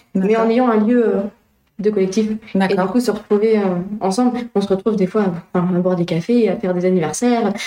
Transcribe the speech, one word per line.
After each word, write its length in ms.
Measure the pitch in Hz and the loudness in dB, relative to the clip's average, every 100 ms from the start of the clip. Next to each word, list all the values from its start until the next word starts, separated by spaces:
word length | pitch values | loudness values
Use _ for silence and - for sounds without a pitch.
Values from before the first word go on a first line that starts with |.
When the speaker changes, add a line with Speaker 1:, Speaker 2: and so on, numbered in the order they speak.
| _ | _
Speaker 1:
mais 140 | 190 190 | -2 0
Speaker 2:
D'accord. 180 | 226 226 | 2 2
Speaker 1:
en 40 | |
ayant 180 | 233 254 | 2 2
un 60 | 214 | 2
lieu, 280 | 214 247 220 | 2 2 2
euh, 140 | 196 214 - _ _ _ - | 0 -4 -10 _ _ _ -4
de 120 | 208 | -2
collectif. 400 | 208 190 220 214 214 - | 0 0 0 -2 -4 -4
Speaker 2:
D'accord. 240 | 190 190 190 | -2 0 0
Speaker 1:
Et 40 | 190 | 0
du 20 | |
coup, 120 | 247 | 0
se 100 | 240 | 0
retrouver, 480 | 208 - 208 220 214 | -2 0 0 2 2
euh, 60 | 190 175 185 - | 0 -2 -6 -4
ensemble. 380 | 190 190 247 233 240 | -4 0 0 -2 -4
On 80 | 202 | -2
se 40 | 202 | 0
retrouve 280 | 190 226 202 | -2 0 -2
des 100 | 180 | 0
fois 200 | 214 190 170 - | 0 -2 -4 -4
à, 60 | 180 | -2
à 20 | |
boire 340 | 175 180 180 | 0 0 0
des 120 | 180 170 | 0 -2
cafés, 420 | 165 165 240 208 | -2 0 2 2
à 80 | 175 | 0
faire 160 | 185 | -2
des 140 | 180 185 | 0 2
anniversaires, 680 | 185 151 - 247 233 202 202 | 0 0 -2 0 0 -2 -4